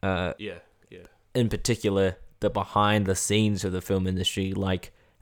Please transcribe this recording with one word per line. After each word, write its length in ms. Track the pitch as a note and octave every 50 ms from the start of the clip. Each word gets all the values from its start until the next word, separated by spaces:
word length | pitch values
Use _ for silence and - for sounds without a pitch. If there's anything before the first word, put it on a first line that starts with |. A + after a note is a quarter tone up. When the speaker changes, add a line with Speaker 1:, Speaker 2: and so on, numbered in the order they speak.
| -
Speaker 1:
Uh, 300 | G2 F#2+ F2 F#2 E2+ - -
Speaker 2:
Yeah, 200 | G#2+ G2+ F2 F2 - _ _ _ _ _
yeah. 160 | - F2+ F2 - _ _ _ _ -
Speaker 1:
in 140 | B2+ A#2+ G#2+
particular, 680 | - - - - A#2 - - G#2 G2 G2 G2 F#2 F#2 - - - - -
the 100 | - G#2
behind 560 | - G2+ F#2+ - - G#2 G#2 G#2 G#2+ G#2+ G2+
the 80 | F#2+ F#2+
scenes 500 | - - - G2+ G#2+ A2 G#2 G#2 F#2 -
of 80 | F#2+ F2+
the 80 | F#2
film 260 | - - G2 F#2+ F#2 F#2
industry, 440 | F#2 F#2 F2+ - - G2+ F#2+ F#2+ F#2+
like, 380 | G2 G2 F#2+ F#2 F2 - - - _ _ _ _ _